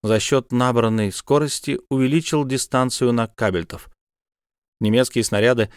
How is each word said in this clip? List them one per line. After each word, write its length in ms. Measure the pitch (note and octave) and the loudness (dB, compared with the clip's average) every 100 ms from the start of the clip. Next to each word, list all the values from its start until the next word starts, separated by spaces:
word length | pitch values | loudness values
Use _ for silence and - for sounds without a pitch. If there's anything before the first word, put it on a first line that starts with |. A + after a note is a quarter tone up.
За 180 | G#2+ A2 | 0 0
счёт 320 | - C3+ - | 2 -2 0
набранной 600 | B2 B2+ A#2 A2+ A2 G#2 | -2 0 2 0 0 -2
скорости 680 | - - C#3+ D3+ - - C#3 - | -6 0 0 0 -6 -6 -8 -4
увеличил 560 | C3+ C3 D#3 D#3+ D3+ C3+ | 0 2 0 0 -2 -2
дистанцию 680 | C3 - C3 B2+ - B2 | -4 -2 0 0 0 0
на 160 | A#2+ A2+ | 0 -2
кабельтов. 640 | - G#2+ F2+ E2+ D#2+ - _ _ _ _ _ _ _ _ _ | -2 -2 -2 -6 -14 -18 _ _ _ _ _ _ _ _ _
Немецкие 460 | G#2+ A2+ B2+ B2 A2 | 0 2 2 0 -2
снаряды 440 | G#2 A2+ B2 G#2 | 2 2 2 -2